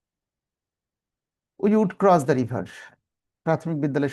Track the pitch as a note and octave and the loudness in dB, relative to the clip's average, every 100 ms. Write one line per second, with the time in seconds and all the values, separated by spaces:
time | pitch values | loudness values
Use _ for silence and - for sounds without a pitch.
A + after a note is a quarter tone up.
0 | _ _ _ _ _ _ _ _ _ _ | _ _ _ _ _ _ _ _ _ _
1 | _ _ _ _ _ - G#3 G#3+ G3+ - | _ _ _ _ _ -2 2 2 0 0
2 | G3 F3 C#3 C3 A2+ A2+ F#2 - - _ | 2 4 2 -2 -2 -6 -8 -14 -20 _
3 | _ _ _ _ E3 D#3 E3+ D3+ C#3+ C#3 | _ _ _ _ -4 -4 -4 -4 -2 -2
4 | C#3 | -2